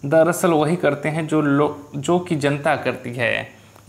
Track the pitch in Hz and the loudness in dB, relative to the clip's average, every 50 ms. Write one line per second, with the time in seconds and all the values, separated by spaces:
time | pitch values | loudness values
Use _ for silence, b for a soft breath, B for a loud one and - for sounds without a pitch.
0 | - 143 156 160 160 170 170 170 - 180 170 151 151 143 175 175 - 147 143 143 | -2 2 4 4 4 4 2 2 2 2 2 2 2 2 0 2 0 0 0 0
1 | - 156 151 165 160 156 156 156 147 143 139 143 151 143 147 - - - - 143 | -4 -4 -4 -4 -2 0 0 2 2 2 2 2 2 0 0 -8 -16 -12 -12 -6
2 | 135 - 175 180 180 - 175 143 139 143 143 143 143 160 143 127 - 123 - - | -2 0 0 0 0 -2 -4 0 0 -2 -2 0 0 -2 -2 0 -2 -6 -6 -6
3 | - 120 120 131 120 110 107 110 117 - B B B B B B B | -10 -10 -4 -2 -2 0 -2 -2 -6 -8 B B B B B B B